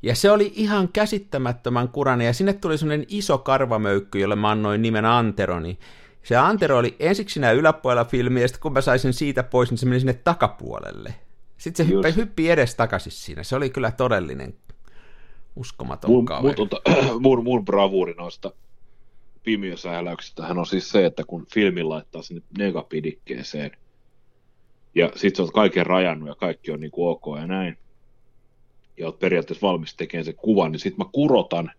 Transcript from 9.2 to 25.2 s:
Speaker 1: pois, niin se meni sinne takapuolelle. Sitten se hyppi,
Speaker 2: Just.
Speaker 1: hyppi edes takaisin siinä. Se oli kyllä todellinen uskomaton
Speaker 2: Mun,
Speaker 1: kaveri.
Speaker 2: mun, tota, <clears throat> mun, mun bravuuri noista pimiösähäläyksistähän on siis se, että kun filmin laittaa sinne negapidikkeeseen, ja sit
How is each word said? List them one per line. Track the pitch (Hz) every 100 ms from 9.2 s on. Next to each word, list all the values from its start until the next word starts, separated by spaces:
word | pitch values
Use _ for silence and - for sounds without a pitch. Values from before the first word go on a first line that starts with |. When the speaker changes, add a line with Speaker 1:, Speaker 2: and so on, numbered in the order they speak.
| 147 127
Speaker 1:
pois, | 120 127 117
niin | 120
se | 127
meni | 127
sinne | 131
takapuolelle. | 123 - 170 123 - 60 55 50 - 53 - - - - -
Sitten | - 175 165
se |
hyppi, | 190 170
Speaker 2:
Just. | 160
Speaker 1:
hyppi | 226 - 160
edes | 165 120 -
takaisin | 117 95 -
siinä. | - - 78
Se | 87 127
oli | 139
kyllä | 135 117
todellinen | 113 127 107 82 65 67 - - - - - - - - - - -
uskomaton | 120 - 65 71 -
Speaker 2:
Mun, | 123 120
Speaker 1:
kaveri. | 71
Speaker 2:
mun, | 135 139
tota, | 104 - - 151
<clears throat> | 135 117
mun, | 131 127
mun | 117 123 98
bravuuri | 98 98 95 87
noista | 85 87 - 98 - - - - - - - - -
pimiösähäläyksistähän | - 107 95 85 90 85 87 85 - - 82 90
on | 85
siis | 95 -
se, | 107 90
että | -
kun | 76 87 -
filmin | 117 101 87 80
laittaa | 78 - 80
sinne | - 85 - -
negapidikkeeseen, | 101 85 - 78 78 - - 64 - 76 71 - - _ _ _ _ _ _ _ _ _ _ -
ja | 85
sit | -